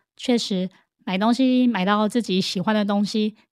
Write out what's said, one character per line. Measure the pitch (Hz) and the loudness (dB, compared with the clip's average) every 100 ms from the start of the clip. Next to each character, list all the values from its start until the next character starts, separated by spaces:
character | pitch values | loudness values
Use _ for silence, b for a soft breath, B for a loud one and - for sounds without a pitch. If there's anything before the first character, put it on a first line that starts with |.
| _ - | _ -8
确 | - 240 | -2 -2
实， | - 185 185 b b _ | -2 -4 -4 b b _
买 | - 190 | -6 0
东 | 220 | 0
西， | 240 262 254 247 | 2 2 4 2
买 | 208 | 2
到 | 185 208 214 | 0 2 0
自 | 247 | 0
己 | 208 185 | 0 -2
喜 | - 196 | -2 -2
欢 | 175 | 0
的 | 214 | 0
东 | 202 202 | 0 0
西， | 208 220 214 208 b | -2 -2 -4 -6 b